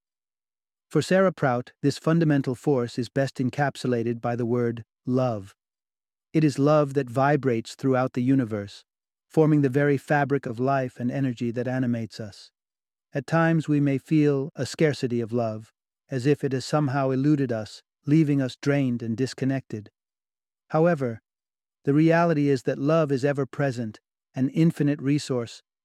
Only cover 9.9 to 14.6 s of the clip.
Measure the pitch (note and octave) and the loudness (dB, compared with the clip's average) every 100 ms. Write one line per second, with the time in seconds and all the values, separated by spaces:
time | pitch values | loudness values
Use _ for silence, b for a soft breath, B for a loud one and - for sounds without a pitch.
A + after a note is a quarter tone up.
9.9 | C3+ - D3 C#3 C#3 C3 A2+ C3 C3+ B2+ | 0 0 0 0 -2 -4 -4 -2 -2 -4
10.9 | - A#2+ C#3 C3+ A#2 A#2+ A#2 B2 B2+ B2+ | -6 -6 -2 -4 -4 -6 -4 -4 -2 -2
11.9 | A#2 A2 - A2 - - _ _ _ _ | -4 -6 -12 -14 -16 -20 _ _ _ _
12.9 | _ _ C#3+ - E3 E3 E3 D3 D3 C#3+ | _ _ -10 -2 2 2 2 2 2 2
13.9 | C3+ - D#3 D3 C#3 C#3+ - | 0 0 2 4 2 -4 -6